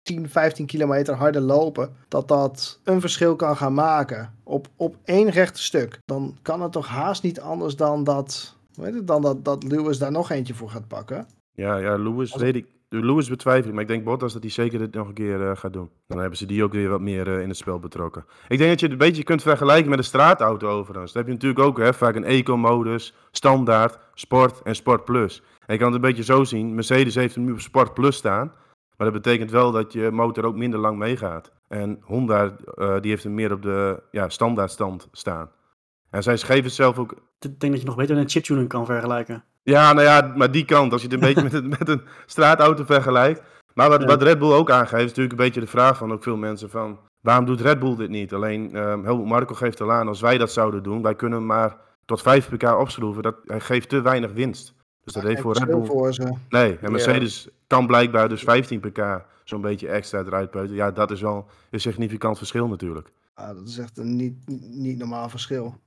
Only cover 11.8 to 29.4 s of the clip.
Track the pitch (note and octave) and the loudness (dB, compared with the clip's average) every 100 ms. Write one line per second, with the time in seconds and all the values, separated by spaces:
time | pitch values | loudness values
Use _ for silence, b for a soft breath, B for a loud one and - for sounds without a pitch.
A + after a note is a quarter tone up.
11.8 | G2 G#2 G#2+ A#2+ B2 C#3+ B2 B2+ - _ | -2 -2 -2 -4 -6 -2 -2 -2 -6 _
12.8 | _ A2+ A#2 D3+ B2+ B2+ C3 C3 A2 G#2+ | _ -2 0 0 0 -4 2 2 2 -6
13.8 | G#2+ A2+ A2 B2+ B2 A2 A2 A2+ A#2+ A2+ | -4 -4 -4 -4 -6 -8 -10 -4 -4 -2
14.8 | A2 A2 G2+ G#2 G#2 G2 G2 G2 F#2+ F#2+ | -6 -8 -10 -8 -6 -4 -4 -6 -8 -12
15.8 | F2 _ _ F2+ F#2 F2+ G2 G#2 G#2 G#2 | -14 _ _ -8 -8 -8 -6 -2 0 0
16.8 | G2 G2 G2+ F#2+ F#2 F#2+ F#2+ F#2 - F2+ | -2 -4 -4 -6 -4 -4 -6 -8 -8 -8
17.8 | E2+ - E2+ E2 - b b C3 D#3+ E3+ | -10 -10 -10 -10 -20 b b 2 2 2
18.8 | D#3+ C3 D#3+ D#3 D3 E3 D#3 C#3+ C#3+ D#3 | 0 2 2 2 -2 0 2 2 6 6
19.8 | D3 C#3 - C3 D#3 F#3 A2 G#2+ G#2 G#2 | 4 0 0 4 6 6 2 0 -2 -4
20.8 | G2 F#2+ F2+ A#2 A#2+ A#2+ C3+ B2+ C#3+ B2 | -6 -12 -8 -8 -6 -2 -2 4 2 4
21.8 | A#2 B2+ A#2+ A2 F2+ C3 B2 A#2+ A#2 A#2+ | 2 4 0 0 2 2 2 2 2 2
22.8 | A2+ A2+ - b b - C#3 C3+ A#2+ A2 | 0 -4 -8 b b 0 2 4 4 4
23.8 | A#2 - _ - - B2+ B2+ B2 - A2 | 4 -2 _ -20 0 4 4 2 -8 -4
24.8 | - A#2 - B2 G2 - b b b G#2+ | 0 0 0 -2 -2 -6 b b b 0
25.8 | A#2+ A#2+ B2+ A#2 A2+ C3+ C3 A2+ A2+ A2+ | 0 2 0 0 2 2 2 -2 -4 -6
26.8 | A2 C3 C3 A#2 B2 B2 B2 A2+ - C3+ | 0 2 2 0 -2 -2 -6 -6 -2 2
27.8 | A#2+ - C#3 C3+ G#2+ G2+ D3 _ b b | 2 2 0 0 -2 -2 -4 _ b b
28.8 | _ _ G#2+ G#2+ A#2+ A#2 | _ _ -4 -2 0 0